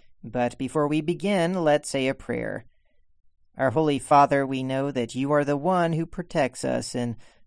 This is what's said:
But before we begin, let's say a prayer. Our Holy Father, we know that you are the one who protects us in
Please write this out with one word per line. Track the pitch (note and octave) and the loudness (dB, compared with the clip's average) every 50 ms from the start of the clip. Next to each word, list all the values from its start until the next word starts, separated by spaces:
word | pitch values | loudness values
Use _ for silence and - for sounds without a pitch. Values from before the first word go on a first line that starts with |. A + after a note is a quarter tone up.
| - - - - - | -20 -20 -20 -18 -14
But | A#2+ A2 B2 B2 A#2+ - | -8 -4 -2 -2 -2 -2
before | - C3 B2+ - D#3 D3 D3 | -4 -6 -4 -2 0 0 2
we | D3+ D#3 D3+ | 0 0 0
begin, | D#3 F3 - - G3 G#3 F#3+ E3 E3+ F#3 F#3 E3+ | -2 -2 -2 -2 0 0 2 2 0 0 0 2
let's | D3+ D3 D3 - - | 4 4 2 2 0
say | - C#3 C3 C3 | -2 0 0 0
a | C3+ | -2
prayer. | - - - A#2+ A#2+ A#2 G#2+ G2+ G#2+ - - _ _ _ _ _ _ _ _ _ _ _ - _ _ _ _ _ - | -2 -6 -8 -6 -6 -6 -6 -8 -8 -12 -14 _ _ _ _ _ _ _ _ _ _ _ -20 _ _ _ _ _ -2
Our | C3 C3 B2+ | -2 0 2
Holy | D#3+ D#3+ D3+ C#3+ C3 | 2 2 2 0 0
Father, | - - D3+ C#3+ C#3+ C#3+ C#3+ C#3 C#3 | 2 4 6 8 8 8 6 2 0
we | C3 C3+ C3 C3 | 0 -2 -4 -4
know | C3 C3 C3+ C#3 C#3+ | -4 -2 -2 -2 -2
that | C#3 C3 A#2 A2+ - | -2 -2 -4 -4 -4
you | B2+ C3+ C#3 D3+ | -4 -2 0 2
are | D3 D3 | 2 2
the | C#3 D3 C#3+ | 2 0 -2
one | C#3 F3 F#3+ F3+ E3+ E3 E3 | 0 0 0 2 2 0 0
who | D#3 E3 | -2 -4
protects | D#3+ - - E3+ - - E3+ C#3 B2 - - - | -4 -6 -10 -8 -4 -2 0 0 0 -2 -4 -4
us | C3 B2 B2 A#2+ - - | -2 -2 -2 -4 -4 -6
in | B2+ B2 A#2+ A2+ - - - - - - | -4 -4 -4 -6 -8 -12 -20 -20 -20 -20